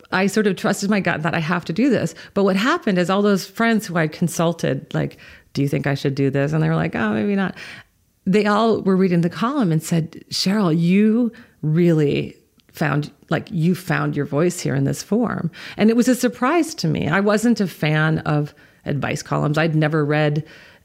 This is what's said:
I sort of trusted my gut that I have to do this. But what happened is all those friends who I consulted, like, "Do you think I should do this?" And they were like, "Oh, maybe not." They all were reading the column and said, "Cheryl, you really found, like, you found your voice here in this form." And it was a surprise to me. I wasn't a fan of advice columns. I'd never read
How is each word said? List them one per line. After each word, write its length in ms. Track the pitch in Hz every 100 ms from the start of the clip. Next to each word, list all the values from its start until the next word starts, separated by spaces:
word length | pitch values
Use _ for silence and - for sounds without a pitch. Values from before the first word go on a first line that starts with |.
| -
I 140 | - 202
sort 220 | 214 208
of 80 | 180
trusted 340 | 185 - 196
my 120 | 208
gut 200 | 175 -
that 140 | 160 165
I 40 |
have 240 | 156 175 -
to 60 |
do 160 | 165 277
this. 240 | 208 - - -
But 100 | 202
what 120 | 196 190
happened 420 | 247 349 233 180
is 140 | 175
all 100 | 196
those 240 | 208 196 -
friends 400 | - 226 220 214
who 100 | 170
I 120 | 156
consulted, 840 | - 170 - 170 170 156 135 -
like, 280 | 156 143 - - - _
"Do 80 | -
you 60 | 139
think 180 | 147 143
I 80 |
should 220 | 139 143 139
do 160 | 139
this?" 200 | 139 139
And 120 | 156
they 40 | 156
were 80 | 160
like, 200 | 165 -
"Oh, 180 | 220
maybe 220 | 214 208 196
not." 200 | 190 - - - - _ _ _ 190
They 220 | 202 208
all 340 | 208 226 208
were 140 | 190 185
reading 260 | 190 175
the 80 | 170
column 420 | 165 233 294 190
and 120 | 156
said, 400 | - 170 160 - -
"Cheryl, 440 | - 185 214 185 165
you 560 | 170 196 214 226 233 - - _
really 720 | 151 160 175 156 143 143 131 - _ _ _
found, 400 | - 147 147 147 - -
like, 200 | 156 -
you 240 | 180 165 180
found 400 | - 147 147 143
your 100 | 143
voice 340 | 143 180 180
here 140 | 151
in 100 | 135
this 200 | 139 143
form." 480 | - 214 233 - 170 - - -
And 140 | 214
it 40 | 233
was 120 | 240
a 80 | 254
surprise 580 | 247 - 254 339 320
to 140 | - 165
me. 200 | 147 -
I 120 | 185
wasn't 420 | 202 208 240 220
a 60 | 190
fan 500 | - 151 156 156 160 156
of 300 | 151 147 - - _ -
advice 360 | 143 123 139
columns. 380 | - 147 147 151
I'd 160 | 165 156
never 280 | 151 156
read 400 | 147 151 151 151 - - - -